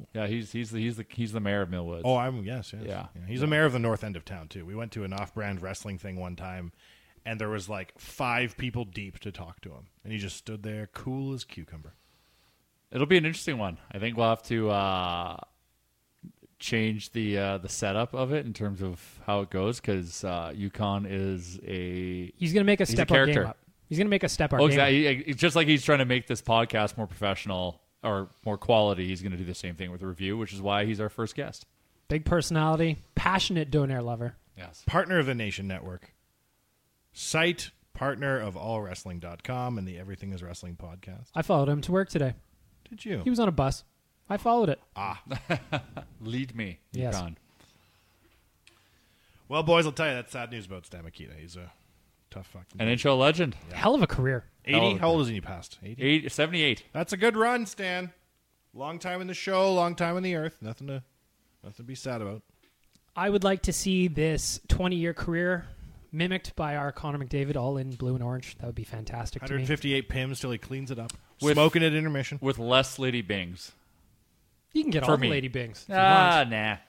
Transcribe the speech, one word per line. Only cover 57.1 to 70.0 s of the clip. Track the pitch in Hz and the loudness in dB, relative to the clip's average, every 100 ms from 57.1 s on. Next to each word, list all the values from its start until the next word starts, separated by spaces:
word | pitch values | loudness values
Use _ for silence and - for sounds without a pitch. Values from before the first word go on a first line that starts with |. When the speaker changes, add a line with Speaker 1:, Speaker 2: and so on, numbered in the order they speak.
Speaker 2:
a | 190 | 2
good | 226 220 | 2 4
run, | 233 247 220 | 2 2 -2
Stan. | - 185 180 180 - _ _ _ _ _ 110 | -6 -4 -4 -6 -12 _ _ _ _ _ -12
Long | 143 170 | -10 -8
time | 185 180 | -6 -6
in | 185 | -6
the | |
show, | 170 - 190 190 | -6 0 4 4
long | 185 170 175 | 4 2 2
time | 170 180 | 0 0
in | |
the | 185 170 | 0 -2
earth. | 156 - | -2 -6
Nothing | - 170 139 | -10 -10 -8
to, | 135 127 _ _ _ _ _ | -8 -10 _ _ _ _ _
nothing | - - | -18 -16
to | |
be | 120 127 | -14 -10
sad | 135 120 | -6 -6
about. | 101 110 - _ _ _ _ _ _ - | -6 -8 -14 _ _ _ _ _ _ -2
Speaker 3:
I | 196 | 0
would | 202 | 2
like | 196 190 | 2 2
to | - | 0
see | 165 196 185 180 | 0 2 4 4
this | 147 160 151 - - - | 4 2 2 -2 -2 2
twenty-year | - 180 175 170 160 | 2 2 0 -2 -2
career | - 165 180 180 - - - - - | -2 0 2 0 -4 -14 -18 -18 -8
mimicked | 156 180 185 - - | -2 0 0 -4 -4
by | 151 147 | -2 -2
our | 143 | -4
Connor | - 151 143 | -4 -4 -4
McDavid, | 131 143 139 139 | -2 0 0 0
all | 123 139 | 0 -2
in | 131 123 | -4 -4
blue | 127 | -2
and | 131 | 0
orange. | 120 127 - - | -2 -4 -8 -10
That | 120 | -10
would | 117 | -8
be | |
fantastic | 110 113 110 120 113 123 | -8 -8 -8 -6 -6 -6
to | 135 | -4
me. | 139 | -2
Speaker 2:
Hundred | 131 | 0
fifty-eight | 151 143 135 | 0 0 0